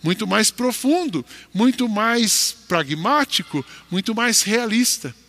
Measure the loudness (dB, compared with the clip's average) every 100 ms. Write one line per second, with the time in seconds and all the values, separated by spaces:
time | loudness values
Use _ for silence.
0 | 0 -2 0 2 0 0 -2 0 0 2
1 | 0 -4 -8 -16 -10 2 2 2 0 0
2 | 0 2 2 0 0 -4 -2 -2 0 -2
3 | 0 0 0 -2 -4 -6 -6 -14 -6 -4
4 | -2 0 2 2 2 0 2 2 2 -2
5 | -6 -12